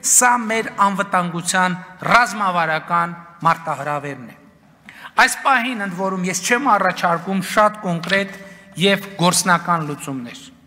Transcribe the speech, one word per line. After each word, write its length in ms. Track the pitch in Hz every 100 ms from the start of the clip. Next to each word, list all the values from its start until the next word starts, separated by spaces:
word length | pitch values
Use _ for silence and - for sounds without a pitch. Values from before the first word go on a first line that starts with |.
| -
սա 220 | - 247 240
մեր 280 | 220 226 220 -
անվտանգության 960 | 202 190 196 185 175 165 170 190 180 180 - - -
ռազմավարական 1080 | 226 240 208 196 175 165 156 156 170 170 170 - -
մարտահրավերն 840 | 160 160 - 139 143 147 143 135 117
է։ 60 | - - _ _ _ - - - -
Այս 140 | 240 -
պահին, 380 | 285 262 240 247
ընդ 140 | 202 175
որում, 300 | 190 190 180
ես 120 | 175 -
չեմ 220 | 240 277
առաջարկում 720 | 208 185 175 180 170 170 196
շատ 360 | 180 - 214 214
կոնկրետ 560 | 190 170 165 196 196 - - - - -
և 300 | 190 202 - -
գործնական 720 | 175 175 196 170 175 170 151
լուծումներ։ 560 | 143 - 135 120 110 - -